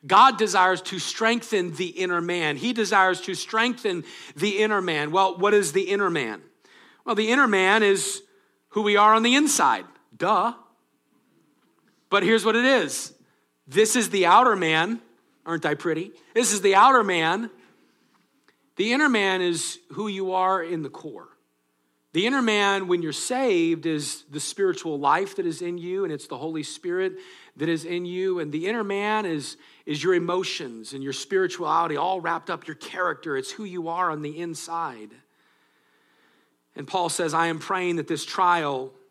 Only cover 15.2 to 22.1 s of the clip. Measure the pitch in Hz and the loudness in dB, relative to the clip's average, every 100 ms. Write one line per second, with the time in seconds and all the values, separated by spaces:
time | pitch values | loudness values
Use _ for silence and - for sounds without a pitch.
15.2 | _ _ 160 165 156 151 170 156 196 - | _ _ -6 -4 -2 -2 -2 -4 -6 -16
16.2 | _ 220 233 196 196 190 240 254 196 175 | _ -2 0 2 4 8 8 6 4 2
17.2 | 160 190 226 - _ _ _ _ _ _ | 0 -2 -6 -14 _ _ _ _ _ _
18.2 | _ _ _ _ _ - 208 254 302 226 | _ _ _ _ _ -4 0 2 4 4
19.2 | 196 190 180 165 - - _ - 214 190 | 2 2 0 -2 -6 -10 _ -8 -6 -4
20.2 | 190 185 185 190 165 170 143 - 156 104 | -2 0 2 0 -2 -6 -6 -10 -16 -16
21.2 | 80 _ _ _ _ _ _ _ _ | -20 _ _ _ _ _ _ _ _